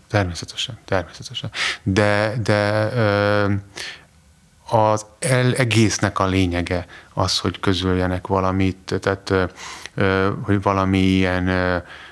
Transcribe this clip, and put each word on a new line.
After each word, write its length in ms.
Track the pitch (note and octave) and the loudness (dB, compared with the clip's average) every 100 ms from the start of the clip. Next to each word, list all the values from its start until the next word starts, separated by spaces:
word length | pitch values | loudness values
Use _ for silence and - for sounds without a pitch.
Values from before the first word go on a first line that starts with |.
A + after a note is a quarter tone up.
| - | -2
természetesen, 720 | G#2 F2 E2 - - - A2+ | 0 0 -4 -10 -8 -8 -10
természetesen. 680 | - F#2+ E2+ - - A#2+ A2+ - - - | -4 -4 -4 -12 -14 -10 -8 -6 -6 -4
De, 520 | - G2 G#2 G#2 G#2+ A#2+ | 0 2 4 2 0 -2
de, 480 | G#2 G#2 G#2 G#2+ G#2+ | 0 2 2 0 0
ö, 580 | A#2+ G#2 G2+ G#2 G#2 G2+ G2 - - - - - _ _ _ _ _ - | 0 2 2 2 2 0 -2 -6 -14 -14 -16 -20 _ _ _ _ _ -2
az 360 | A2+ G#2+ G#2+ - - | 2 2 0 -4 -6
el-, 360 | C3 B2+ B2+ | 0 2 2
egésznek 640 | A#2+ B2 A2 G#2+ - G2+ G2+ | 0 2 2 2 2 -2 0
a 80 | F#2+ | 0
lényege 600 | F#2+ F#2 F2 E2+ F2+ - - - | 2 2 0 -2 -4 -6 -16 -8
az, 240 | - F#2 - | -2 -2 0
hogy 220 | F#2+ - | -2 -2
közöljenek 640 | - F2+ F#2 F#2 F2+ F#2 - | 0 0 0 0 0 -2 -2
valamit, 680 | F#2+ F#2 F#2+ F#2+ - - F#2 | 0 0 0 0 -2 -6 -4
tehát, 300 | G2 G2 - | -2 -2 0
ö, 140 | F#2+ F2+ - - - - | 0 0 -6 -16 -16 -10
ö, 360 | - G2 F#2+ G2 - | -2 0 2 0 -2
hogy 200 | - G2+ | -2 0
valami 360 | G2+ G2 F#2+ F#2+ | 2 2 2 2
ilyen, 500 | F#2+ F#2+ F#2+ F#2 F#2 | 4 4 2 0 0
ö, 280 | F#2 F2+ F2 - - - | 0 0 -2 -4 -16 -20